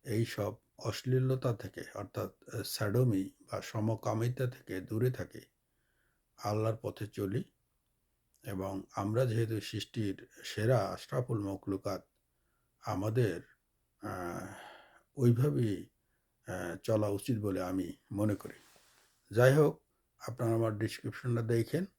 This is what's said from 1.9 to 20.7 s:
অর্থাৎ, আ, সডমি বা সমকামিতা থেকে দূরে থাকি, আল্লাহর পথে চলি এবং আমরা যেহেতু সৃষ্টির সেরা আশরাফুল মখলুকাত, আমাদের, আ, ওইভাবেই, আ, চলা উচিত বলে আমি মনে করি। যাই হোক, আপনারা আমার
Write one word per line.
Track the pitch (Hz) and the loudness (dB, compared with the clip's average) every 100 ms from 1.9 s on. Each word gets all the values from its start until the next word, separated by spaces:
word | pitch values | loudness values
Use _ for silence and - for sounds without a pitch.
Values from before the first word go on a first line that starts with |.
অর্থাৎ, | 101 101 - 98 _ - | -10 -8 -6 -6 _ -10
আ, | 117 | -8
সডমি | 110 - 107 113 127 98 95 _ - | -6 -2 2 4 4 4 0 _ -10
বা | 101 | -8
সমকামিতা | - 113 107 110 - 110 117 127 127 | -6 -2 0 0 -2 0 -2 0 -4
থেকে | - - 92 | -4 -8 -8
দূরে | - 107 127 | -4 0 0
থাকি, | 127 87 - - _ _ _ _ _ _ _ _ - | 0 -8 -12 -20 _ _ _ _ _ _ _ _ -6
আল্লাহর | 104 107 110 110 | -2 2 0 -2
পথে | 107 - 107 | -6 -8 -10
চলি | - 101 113 - _ _ _ _ _ _ _ _ _ | -4 -2 -2 -4 _ _ _ _ _ _ _ _ _
এবং | - 95 95 95 - | -8 -6 -4 -6 -8
আমরা | - 101 110 131 | -4 0 2 2
যেহেতু | 113 113 110 | 2 0 -2
সৃষ্টির | - 110 - - 104 95 - - | -4 -8 -6 -4 -4 -4 -12 -16
সেরা | - - 113 127 | -8 -2 2 4
আশরাফুল | 95 92 - 139 123 113 | 2 -4 -6 -4 -2 -2
মখলুকাত, | 101 98 - 95 101 92 - _ _ _ _ _ _ _ | -2 -6 -4 -2 -2 -4 -8 _ _ _ _ _ _ _
আমাদের, | - 98 104 117 110 82 - _ _ _ _ _ | -4 -2 0 2 2 0 -10 _ _ _ _ _
আ, | - 98 90 90 190 101 - - - - _ - | -8 -6 -6 -6 -10 -14 -16 -20 -20 -20 _ 4
ওইভাবেই, | 120 113 147 139 113 90 - _ _ _ _ _ - | 4 6 4 2 0 -2 -6 _ _ _ _ _ -8
আ, | 95 87 - | -6 -6 -6
চলা | - 110 104 | 0 2 2
উচিত | 101 - 110 | -2 -2 0
বলে | 104 95 | 0 0
আমি | 90 95 85 - _ | 0 -2 -2 -8 _
মনে | 101 107 | 0 0
করি। | 98 - - - - _ _ _ _ _ | 0 -6 -14 -20 -20 _ _ _ _ _
যাই | 107 127 | 8 8
হোক, | 143 147 - _ _ _ _ | 10 6 4 _ _ _ _
আপনারা | - 113 117 | -10 -2 2
আমার | 113 113 | 2 2